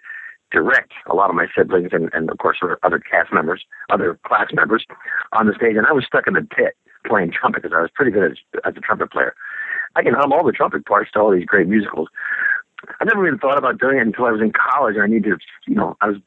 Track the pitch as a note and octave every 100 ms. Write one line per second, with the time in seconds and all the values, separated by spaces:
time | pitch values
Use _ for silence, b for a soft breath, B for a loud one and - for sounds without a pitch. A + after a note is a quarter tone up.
0 | B B B B - - D#2+ - - -
1 | - F2+ G2 E2+ F2 - F#2 F#2 F2 F2+
2 | E2 D#2 D#2+ - F2 - F2 E2+ F2+ -
3 | - F2+ E2 E2+ D#2 F#2 - B B G2+
4 | F2+ E2 - G#2+ G#2 - - A2+ - B
5 | B B B A2 G#2 G2 A#2 A2 A#2+ D3
6 | B2+ C#3 - F#2 D2+ - G#2+ - _ b
7 | - G#2 E2+ E2 - A2 E2+ E2 E2 -
8 | C3 G2+ F2 B1+ - - F#2+ - - G2+
9 | E2+ - B1+ - B B B B B -
10 | E3 A#2+ C3+ D3 D3 - C#3+ A#2+ - G#2
11 | A2 G#2 G#2+ F#2 D#2+ G2+ F2 G#2+ G2 -
12 | D#2+ - B B B B B - - -
13 | G3+ G#3 F3+ B2+ C3+ C#3 C3 A2 B2+ C3+
14 | A2+ G2+ B2 G#2+ A2 - - C3+ B2 G#2
15 | G#2 A2+ G#2 F2 - - - G#2+ E2+ -
16 | G#2+ G2+